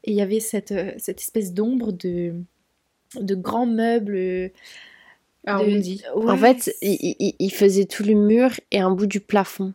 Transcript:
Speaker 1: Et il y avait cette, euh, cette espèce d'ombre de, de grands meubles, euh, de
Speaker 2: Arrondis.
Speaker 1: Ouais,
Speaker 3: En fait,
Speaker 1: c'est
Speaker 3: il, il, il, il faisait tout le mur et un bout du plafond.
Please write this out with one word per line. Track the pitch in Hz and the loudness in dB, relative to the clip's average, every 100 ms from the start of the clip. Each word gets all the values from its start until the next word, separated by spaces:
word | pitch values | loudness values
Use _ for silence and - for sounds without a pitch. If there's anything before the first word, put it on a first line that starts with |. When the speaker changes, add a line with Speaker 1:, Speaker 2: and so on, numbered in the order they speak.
Speaker 1:
Et | - | -2
il | 202 | 0
y | |
avait | 196 214 | 0 -2
cette, | 214 208 196 | -2 -6 -4
euh, | 196 185 - | -6 -6 -8
cette | - - | -10 -10
espèce | - 226 190 | -6 -4 -4
d'ombre | 180 226 254 220 | -2 0 0 -2
de, | 180 180 175 175 170 175 _ _ _ _ _ _ - | -4 -6 -4 -4 -6 -12 _ _ _ _ _ _ -10
de | 196 190 | -6 -4
grands | 190 226 247 | -2 -2 0
meubles, | 226 226 233 208 196 | 0 2 0 0 -4
euh, | 185 185 185 _ - - - - _ _ _ _ - | -2 -4 -6 _ -20 -20 -20 -20 _ _ _ _ -4
de | |
Speaker 2:
Arrondis. | 202 208 208 180 196 - 185 | 0 2 2 0 -6 -6 -2
Speaker 1:
Ouais, | 226 | 0
Speaker 3:
En | 190 | 4
fait, | 226 196 | 6 4
Speaker 1:
c'est | - - | 0 -4
Speaker 3:
il, | 196 185 | -2 0
il, | - - | -2 -2
il, | 202 - | -2 0
il | 190 | -4
faisait | - 196 190 196 | 4 4 4 0
tout | - | -2
le | 208 | 2
mur | 214 208 226 254 247 _ | 4 6 4 4 0 _
et | 202 | 0
un | 185 | 2
bout | 185 202 | 2 0
du | 196 | -2
plafond. | - 208 190 - 190 | 0 0 0 -4 -8